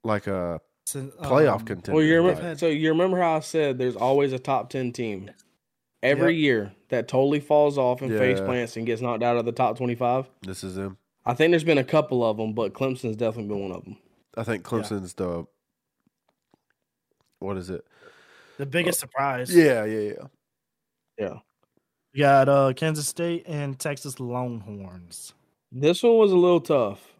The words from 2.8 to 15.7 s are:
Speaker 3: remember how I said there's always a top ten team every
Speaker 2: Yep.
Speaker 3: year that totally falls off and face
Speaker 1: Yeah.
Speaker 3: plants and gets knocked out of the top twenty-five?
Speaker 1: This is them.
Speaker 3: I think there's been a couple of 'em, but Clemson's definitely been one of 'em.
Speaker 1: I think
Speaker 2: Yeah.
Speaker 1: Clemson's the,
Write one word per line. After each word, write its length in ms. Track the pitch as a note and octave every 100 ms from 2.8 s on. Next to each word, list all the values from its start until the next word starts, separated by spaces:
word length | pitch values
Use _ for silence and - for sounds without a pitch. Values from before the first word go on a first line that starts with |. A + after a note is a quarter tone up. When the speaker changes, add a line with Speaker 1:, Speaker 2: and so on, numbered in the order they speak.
| D#3
Speaker 3:
remember 300 | D#3+ F#3 F3+
how 160 | E3+ D#3+
I 40 |
said 360 | D#3 D#3+ D3 B2+
there's 180 | B2+ G#2
always 360 | B2 C#3 C#3
a 60 | B2+
top 320 | C#3 C3 A#2+
ten 200 | C3+ B2+
team 380 | A#2+ A#2 G2 G2+ - _ _ _ _ _ _
every 300 | B2+ C#3+ E3+
Speaker 2:
Yep. 60 | E3
Speaker 3:
year 320 | C#3+ A#2 G2+ - _
that 200 | B2 A2+
totally 320 | C3 C#3 D3
falls 360 | D3 D3+ D3 C#3
off 240 | B2+ B2+
and 100 | C3
face 280 | G#2+ B2+ B2
Speaker 1:
Yeah. 80 | -
Speaker 3:
plants 300 | B2 A#2 A2+
and 80 | A2+
gets 160 | A2+
knocked 200 | B2 A2+
out 140 | A#2+ A#2+
of 80 |
the 80 | A#2
top 240 | A#2 A#2+ A2
twenty-five? 500 | B2 A#2+ A#2+ B2+ C3 _
Speaker 1:
This 220 | F#2+ F2+
is 120 | F#2+ F#2
them. 200 | G2 F#2+ _ _ -
Speaker 3:
I 80 |
think 160 | A#2+ E3
there's 120 | E3+
been 140 | D#3 D3
a 60 |
couple 400 | C3 D#3 D3 B2+
of 160 | A2+ G#2+
'em, 140 | A2
but 180 | G#2+ G#2
Clemson's 440 | - C3+ C3 B2 G#2+
definitely 320 | A2+ A2+ G#2
been 140 | G2+ G2
one 40 |
of 140 | F2 F#2
'em. 100 | G2+ _ _ _ -
Speaker 1:
I 80 |
think 200 | A#2 G#2+
Speaker 2:
Yeah. 60 | - A#2
Speaker 1:
Clemson's 340 | G#2+ G#2 F#2
the, 320 | - F2+ E2+ D#2+ _ _